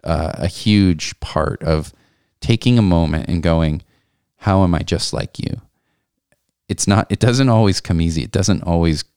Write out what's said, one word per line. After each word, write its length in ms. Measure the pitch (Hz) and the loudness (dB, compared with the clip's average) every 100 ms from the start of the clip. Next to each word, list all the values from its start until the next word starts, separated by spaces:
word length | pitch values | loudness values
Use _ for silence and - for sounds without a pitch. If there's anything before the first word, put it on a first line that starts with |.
uh, 280 | - 80 82 - | -2 -2 -2 -4
a 120 | 92 | -6
huge 720 | - - 104 98 80 - - | -4 2 4 4 2 -4 -12
part 420 | - 78 78 - | -6 -2 -2 -4
of 300 | 80 78 73 _ _ _ _ _ | -2 -2 -2 _ _ _ _ _
taking 380 | - 117 - 120 | -2 0 2 2
a 40 | |
moment 440 | 101 85 82 80 - | 4 2 2 -2 -4
and 140 | 85 | -2
going, 400 | 85 82 80 76 - _ _ _ _ _ | 0 0 0 -2 -8 _ _ _ _ _
"How 260 | - 95 | 0 2
am 100 | 92 | 2
I 60 | 82 | 0
just 320 | - 82 - | -2 -4 -4
like 240 | - - - | -8 -10 -8
you?" 220 | - - _ _ _ _ _ _ _ _ _ _ _ | -10 -10 _ _ _ _ _ _ _ _ _ _ _
It's 200 | - - | -6 0
not, 180 | 101 - | 0 0
it 80 | 101 | 0
doesn't 300 | 117 123 135 | 2 2 2
always 320 | 113 107 92 | 4 4 0
come 180 | - 85 | -2 0
easy. 220 | 82 82 | 0 -2
It 80 | 62 | -4
doesn't 320 | 95 98 95 | -2 0 -2
always 400 | - 85 82 76 - | 0 0 2 0 -6